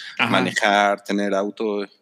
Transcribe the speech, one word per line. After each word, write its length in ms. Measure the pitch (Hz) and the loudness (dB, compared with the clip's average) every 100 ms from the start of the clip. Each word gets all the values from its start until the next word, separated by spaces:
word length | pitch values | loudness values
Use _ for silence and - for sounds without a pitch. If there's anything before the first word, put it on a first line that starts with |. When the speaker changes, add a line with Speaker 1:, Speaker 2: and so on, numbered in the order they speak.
| - - | -14 -4
Speaker 1:
Ajá. 120 | 120 | 0
Speaker 2:
manejar, 720 | 98 92 90 110 101 101 101 | 2 0 0 2 4 4 0
tener 300 | - 101 101 | -2 -2 0
auto, 520 | 98 104 - 113 104 98 _ | 0 -2 -4 -4 -4 -6 _